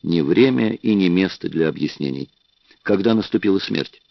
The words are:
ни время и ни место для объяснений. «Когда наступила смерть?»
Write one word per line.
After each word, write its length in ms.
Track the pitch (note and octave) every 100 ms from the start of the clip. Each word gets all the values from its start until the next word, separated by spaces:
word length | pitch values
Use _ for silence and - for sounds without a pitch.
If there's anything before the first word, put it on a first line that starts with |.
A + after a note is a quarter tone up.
ни 180 | E2 E2+
время 540 | D2 F2+ C3 B2+ A2+ -
и 180 | A#2
ни 140 | G#2 F#2
место 420 | F2 F#2 - -
для 180 | D#2+ D#2+
объяснений. 600 | E2 D#2 - C#2+ C2+ C2+ _ _ _ _ _
«Когда 320 | - G2+ G2 A2+
наступила 420 | G#2 G#2+ G#2 F#2+
смерть?» 420 | - G#2 - _ _